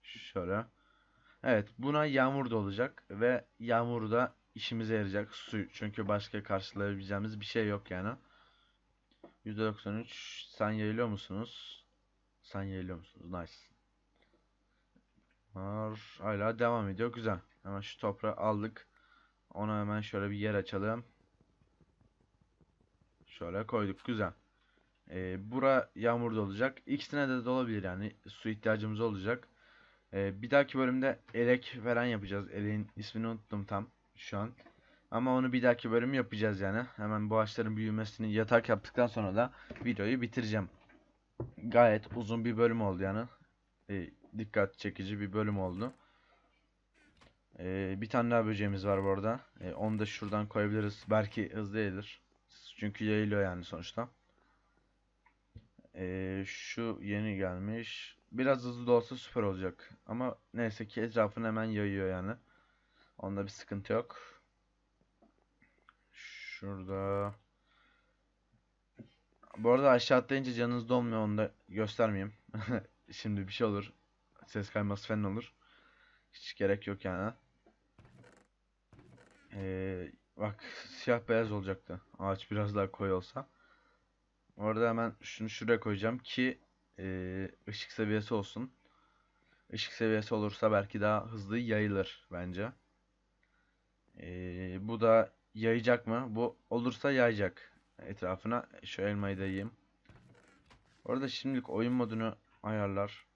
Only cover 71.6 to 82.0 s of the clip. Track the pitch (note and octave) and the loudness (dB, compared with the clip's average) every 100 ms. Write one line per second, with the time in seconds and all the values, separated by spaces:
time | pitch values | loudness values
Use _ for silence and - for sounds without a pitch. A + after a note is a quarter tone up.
71.6 | - G2 G#2+ - A2+ G2+ G2+ G#2+ - G#2+ | -8 -4 -2 2 2 2 -4 -8 -12 -8
72.6 | G2+ A#2+ - _ - G#2+ A2 G2+ G2 - | -4 -4 -6 _ -18 -8 -4 -2 -4 0
73.6 | A#2 G2+ G2+ _ _ _ _ _ - G#2+ | 0 0 -4 _ _ _ _ _ -8 -6
74.6 | G2+ G#2+ G#2 G2+ - G#2+ G2+ G#2 B2 _ | -2 0 0 -2 -2 0 0 -2 -8 _
75.6 | _ - _ _ _ _ _ - - - | _ -20 _ _ _ _ _ -18 -16 0
76.6 | G2 G2+ G#2 G2+ F#2+ F2+ G#2 - _ _ | 2 2 0 -4 -2 -2 -4 -6 _ _
77.6 | _ _ _ - - - - - _ _ | _ _ _ -20 -20 -20 -20 -20 _ _
78.6 | _ _ _ - - - - - _ G2+ | _ _ _ -20 -20 -20 -20 -20 _ -8
79.6 | F#2+ F#2 F#2+ F#2 E2+ - _ - G#2+ G#2 | -4 -2 -4 -4 -8 -14 _ -6 -4 -4
80.6 | - - - - - A#2 A#2 A2+ A2+ G#2 | -14 -14 -16 -6 2 2 4 2 4 -2
81.6 | F#2+ F#2+ - F2 | -2 -6 -6 -12